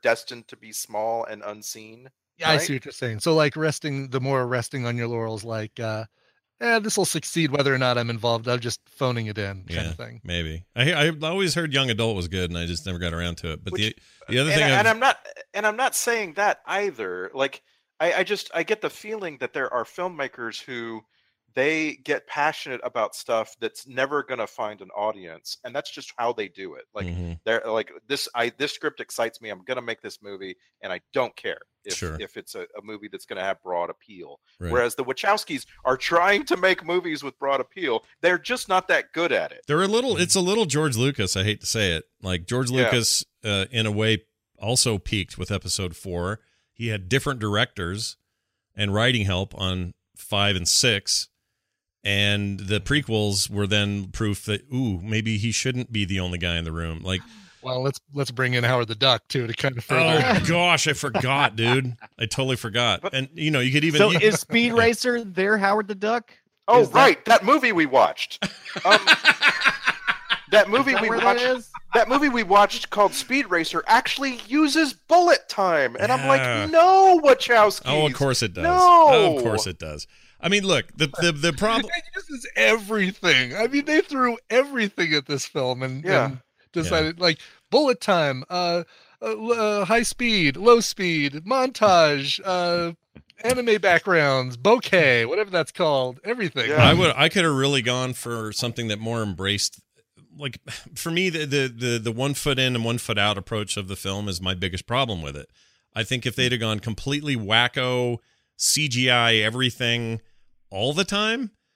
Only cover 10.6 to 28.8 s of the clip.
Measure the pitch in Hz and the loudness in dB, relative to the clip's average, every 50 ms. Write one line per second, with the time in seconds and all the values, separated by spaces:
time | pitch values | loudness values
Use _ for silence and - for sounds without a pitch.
10.6 | 90 _ _ 117 123 151 175 151 147 165 165 147 156 156 170 196 196 175 131 165 | -12 _ _ -2 0 0 2 2 0 0 -2 -2 -6 -4 -2 -2 -2 -2 -2 -2
11.6 | 170 156 135 139 135 127 113 101 113 113 110 98 87 85 90 92 90 85 87 85 | -4 -2 -2 -2 0 0 0 0 0 -2 -2 -2 -4 -4 -4 -4 -4 -4 -4 -6
12.6 | 85 85 87 82 - 95 90 87 87 87 82 82 87 87 82 - - 82 78 78 | -6 -6 -6 -8 -8 -8 -8 -6 -6 -6 -6 -6 -6 -6 -8 -8 -10 -10 -10 -10
13.6 | - 98 90 - 104 110 - - _ _ _ _ - - 110 123 139 156 180 214 | -10 -8 -6 -4 -4 -4 -4 -8 _ _ _ _ -10 -4 -2 -2 0 2 2 2
14.6 | - - 135 196 214 226 220 220 254 269 - - - - - - - - - 196 | 4 4 4 4 4 2 2 2 2 0 0 0 -6 -14 -18 -18 -20 -12 -8 -4
15.6 | 208 214 208 226 262 254 - - - 247 233 226 208 175 147 190 202 208 - - | -2 -2 -2 0 -2 -2 -2 -2 -2 -2 -2 -2 -4 -6 -4 -2 0 0 0 -2
16.6 | _ - 165 196 202 202 156 117 107 92 90 90 92 95 - 135 135 139 - - | _ -6 -4 -4 -4 -4 -4 -6 -8 -8 -8 -8 -10 -10 -4 -4 -4 -4 -4 -8
17.6 | _ _ _ _ _ _ _ _ 156 175 - 175 185 175 208 190 - - - 165 | _ _ _ _ _ _ _ _ -2 0 0 0 -2 -2 -4 -6 -8 -6 -6 -6
18.6 | 170 - 214 214 - - - - - 214 220 220 196 170 147 131 131 120 - 151 | -4 -4 -4 -4 -4 -6 -8 -10 -12 -12 -10 -10 -10 -10 -8 -10 -10 -8 -6 -6
19.6 | 131 - - 123 113 - - - 180 185 180 156 139 127 - - 120 113 107 - | -4 -4 -4 -4 -6 -6 -8 -8 -8 -8 -6 -8 -8 -10 -8 -10 -10 -10 -10 -12
20.6 | - - 127 120 117 113 113 110 107 _ _ _ _ _ _ _ _ _ _ 131 | -14 -12 -10 -10 -10 -10 -12 -12 -16 _ _ _ _ _ _ _ _ _ _ -2
21.6 | 135 147 156 156 156 151 143 139 127 147 151 - - - - 151 143 151 156 - | 0 0 0 0 -2 -4 -8 -10 _ -6 -6 -6 -6 -8 -4 -2 -2 -2 -2 -4
22.6 | - 151 131 120 - 123 - 123 110 101 - - - - 120 113 110 - - _ | -8 -10 -10 -10 -10 -6 -4 -4 -4 -4 -6 -10 -6 -4 -4 -4 -4 -6 -8 _
23.6 | 117 110 - - - 135 127 127 135 135 147 147 135 - 131 120 107 98 - - | -10 -8 -8 -10 -16 -10 -4 -4 -2 -2 -2 -4 -4 -6 -6 -8 -8 -8 -8 -8
24.6 | 120 104 107 98 98 90 - 104 104 107 107 101 92 85 80 85 _ - - - | -10 -10 -10 -12 -18 -14 -8 -6 -4 -4 -4 -6 -12 -16 -18 -18 _ -16 -16 -14
25.6 | - 123 117 143 - - - - 135 - - - 120 120 120 113 107 95 - - | -14 -10 -10 -10 -10 -10 -14 -16 -18 -16 -8 -4 -4 -4 -4 -4 -8 -10 -10 -14
26.6 | 95 90 76 64 - _ _ 104 98 87 87 90 87 85 85 82 - 110 113 117 | -16 -14 -14 -18 -20 _ _ -10 -8 -8 -6 -8 -8 -8 -10 -8 -4 -2 -2 -2
27.6 | 110 117 110 110 107 - - 78 - - 143 139 - - - 120 117 120 - - | -2 -2 -2 -4 -4 -4 -10 -18 -10 -8 -6 -6 -6 -6 -4 -4 -4 -4 -4 -4
28.6 | 139 147 - - | -6 -6 -6 -8